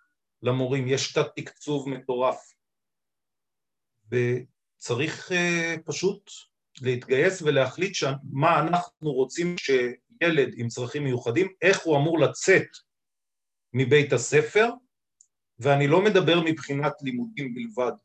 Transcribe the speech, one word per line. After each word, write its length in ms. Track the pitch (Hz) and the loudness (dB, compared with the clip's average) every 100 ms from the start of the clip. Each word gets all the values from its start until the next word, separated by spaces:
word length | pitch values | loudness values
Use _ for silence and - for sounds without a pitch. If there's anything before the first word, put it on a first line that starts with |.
| _ _ _ _ | _ _ _ _
למורים, 460 | 120 131 127 135 127 | -2 0 0 -2 0
יש 260 | 135 - | -2 -2
תת 140 | - 147 - | -2 -2 -4
תקצוב 540 | - - - 147 135 | -14 -12 -6 -6 -6
מטורף, 640 | 131 - 123 127 127 - _ _ _ _ _ _ _ _ _ _ _ _ _ _ _ 104 | -8 -6 -2 -2 -2 -10 _ _ _ _ _ _ _ _ _ _ _ _ _ _ _ -6
וצריך, 1200 | 120 123 123 - _ _ _ - 117 156 131 - | -2 -2 -2 -6 _ _ _ -6 -4 -4 -6 -6
אה, 440 | 180 175 170 165 160 160 | -2 0 0 -2 -6 -8
פשוט 460 | 143 180 202 - - - _ _ - | -4 -2 -4 -10 -20 -20 _ _ -8
להתגייס 600 | 127 123 - 131 170 185 | -4 -4 0 2 2 2
ולהחליט 540 | 151 139 127 - 190 - | 0 2 2 -2 -6 -2
ש-, 80 | 147 139 - | -4 -4 -6
מה 280 | 131 156 160 | 0 2 2
אנחנו 520 | 160 175 - _ 151 | 2 0 -2 _ -4
רוצים 440 | 127 131 - 175 175 | 0 -2 -2 -4 -4
שילד 960 | - 131 123 123 _ - 170 156 123 101 | 0 2 2 -4 _ -4 0 2 0 -2
עם 120 | 117 | -6
צרכים 360 | 117 123 147 | -6 -6 -4
מיוחדים, 440 | 143 123 120 117 190 - | -2 -2 -2 0 -2 0
איך 200 | 175 190 | 2 2
הוא 140 | 165 147 | 2 2
אמור 220 | 151 165 | 2 2
לצאת 480 | 131 - - 185 127 - _ _ _ _ _ _ _ _ _ | 2 0 4 4 2 -8 _ _ _ _ _ _ _ _ _
מבית 400 | 123 127 147 147 | -2 4 4 4
הספר, 560 | 127 - 147 151 208 233 262 _ _ _ _ _ _ _ - | 0 2 2 2 2 2 0 _ _ _ _ _ _ _ -4
ואני 280 | 117 139 143 | 0 2 4
לא 140 | 165 | 4
מדבר 400 | 208 185 151 170 160 | 4 4 4 2 2
מבחינת 480 | 160 - 139 147 143 | -2 -4 -4 -2 -4
לימודים 520 | 135 123 117 113 135 | -6 -6 -6 -8 -10
בלבד 380 | 120 117 110 123 110 | -8 -8 -4 -4 -4